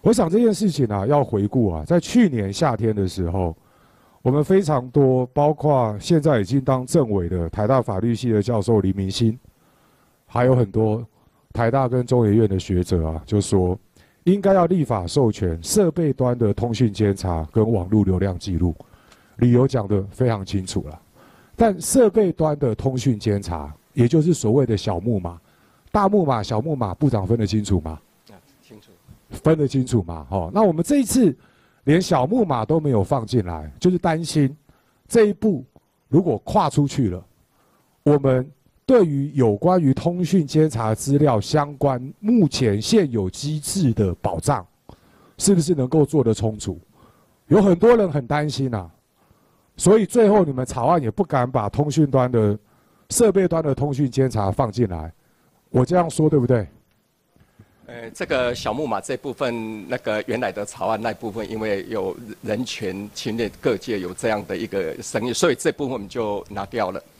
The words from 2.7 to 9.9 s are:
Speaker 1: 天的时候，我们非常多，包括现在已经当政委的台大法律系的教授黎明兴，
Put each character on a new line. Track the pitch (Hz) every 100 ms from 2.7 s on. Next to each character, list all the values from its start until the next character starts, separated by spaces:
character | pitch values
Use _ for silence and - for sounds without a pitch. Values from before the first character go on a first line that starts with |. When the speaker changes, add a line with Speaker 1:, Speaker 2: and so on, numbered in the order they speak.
| 110
Speaker 1:
天 | 113 107
的 | 95
时 | 92 85
候， | 95 87 80 _ _ _ _ _ _
我 | 127
们 | 139
非 | 147 190
常 | 165 147 127
多， | 143 135 127 127
包 | - 147
括 | 151 147 143 117 104
现 | - 170
在 | 147 127
已 | 95
经 | 139
当 | 131 131 127
政 | - 120
委 | 101 85
的 | 90 82
台 | - 104
大 | 131
法 | 117 95
律 | 113
系 | 113 123
的 | 107
教 | 101 117
授 | 101 113
黎 | 95
明 | 98 95
兴， | 95 117 117 _ _ _ _ _